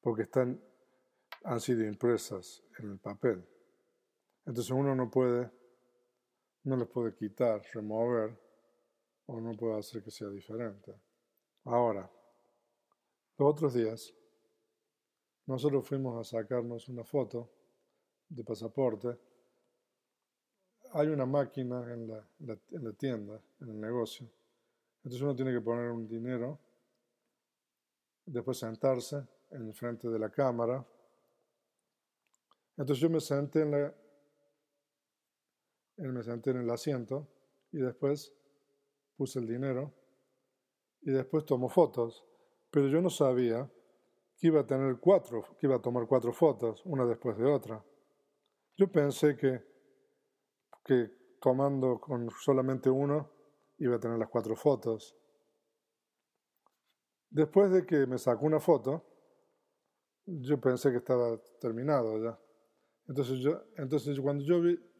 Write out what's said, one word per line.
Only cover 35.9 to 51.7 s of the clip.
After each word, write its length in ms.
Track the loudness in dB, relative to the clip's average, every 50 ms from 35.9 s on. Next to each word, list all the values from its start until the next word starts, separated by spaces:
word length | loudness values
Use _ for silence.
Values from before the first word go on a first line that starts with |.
| _
eh, 120 | -10 -8 -6
me 140 | -6 -6 -6
senté 280 | -6 -8 -4 -2 -2
en 80 | 0 0
el 120 | 0 -2
asiento 580 | -2 -2 -2 -2 -4 -4 -4 -6 -6 -8 -8 -10 _ _ _ _ _ _ _ _
y 80 | -4 -2
después 540 | -2 -2 -2 0 0 0 0 0 -4 -14 _ _ _ _ _ _ _ _ _ _ _ _ _ _ _ _ _
puse 220 | _ -6 -4 -2 -4
el 80 | -4
dinero 460 | -4 -4 -4 -2 -2 -2 -4 -4 -8 -10 _ _ _ _ _ _ _ _ _ _ _ _ _ _ _ _ _ _ _ _ _ -4
y 80 | 0
después 340 | 0 0 0 0 -2 -2 2
tomo 240 | 2 0 0 0 2
fotos. 560 | 6 4 4 4 4 -2 -4 -4 -4 -14 -20 _ _ _ _ _ _ _ _ _ 2
Pero 140 | 2 2 4
yo 120 | 4 2
no 80 | 2 2
sabía 600 | 2 4 4 4 4 4 2 2 2 0 -4 -8 -12 -20 _ _ _ _ _ _ _ _ _ _ _
que 120 | _ 2 4
iba 140 | 6 6 4
a 40 |
tener 320 | 4 0 2 2 0 0 2
cuatro, 460 | 6 6 6 6 4 0 -6 -6 -6 -8 -10 _
que 80 | 2 2
iba 80 | 2
a 40 | 2
tomar 280 | 2 0 -2 -2 0 2
cuatro 240 | 2 2 2 0 2
fotos, 520 | 6 6 6 6 4 -2 -4 -4 -4 -8
una 220 | -4 0 0 2
después 320 | 2 0 0 -2 -4 -2 2
de 60 | 2
otra. 360 | 2 2 2 0 -6 -12 -12 -12 _ _ _ _ _ _ _ _ _ _ _ _ _ _ _ _ _ _
Yo 140 | 4 4 4
pensé 460 | 6 4 4 4 2 4 4 4 4
que, 280 | 6 2 2 2 0 -8 -14 _ _ _ _ _ _ _ _ _ _ _ _ _ _ _ _ _ _ _ _ -20 _ _
que 520 | 4 4 4 4 2 -6 _ _ _ _ _
tomando 600 | 2 2 4 4 2 0